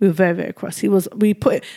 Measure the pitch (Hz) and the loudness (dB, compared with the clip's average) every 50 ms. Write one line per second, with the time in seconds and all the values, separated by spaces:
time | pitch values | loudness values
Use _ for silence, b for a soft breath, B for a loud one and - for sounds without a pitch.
0 | 202 190 160 170 190 175 170 185 - - - - 208 190 - - - 208 196 190 | 0 2 2 2 2 0 0 -2 -6 -8 -8 -10 -10 -10 -8 -4 0 2 2 2
1 | 170 - - 214 208 208 208 - - 262 233 127 - B B | 0 -2 -2 0 2 2 2 2 0 0 0 -2 -4 B B